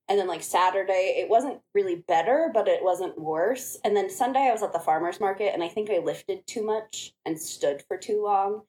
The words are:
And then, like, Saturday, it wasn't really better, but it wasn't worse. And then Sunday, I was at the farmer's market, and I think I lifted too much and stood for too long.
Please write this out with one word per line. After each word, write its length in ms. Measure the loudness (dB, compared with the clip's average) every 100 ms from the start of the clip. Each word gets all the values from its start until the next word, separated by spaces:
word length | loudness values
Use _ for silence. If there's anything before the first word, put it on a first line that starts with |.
| -2
And 100 | 0
then, 80 | 0
like, 140 | -2
Saturday, 720 | -2 2 4 2 2 2 2 0
it 100 | 4
wasn't 320 | 2 2 -6 _ -2
really 200 | 0 -2
better, 540 | 0 2 4 4 4
but 140 | 2 2
it 140 | 2
wasn't 380 | 2 0 -2 -6
worse. 560 | -4 0 0 0 -6 -6 0
And 120 | 0
then 140 | 0
Sunday, 380 | -2 0 2 2
I 40 |
was 100 | 2 0
at 80 |
the 60 | -2
farmer's 400 | 0 0 0 -2
market, 320 | -2 0 -2
and 100 | -2
I 60 | -4
think 200 | -4 -2
I 80 | -2
lifted 460 | -2 -4 -6 -8 -8
too 180 | -6 -2
much 480 | -2 -4 -12 -14 _ -8
and 140 | -6
stood 440 | -8 -4 -2 -2
for 140 | -4 -8
too 240 | -2 -2
long. 400 | 2 2 2 -2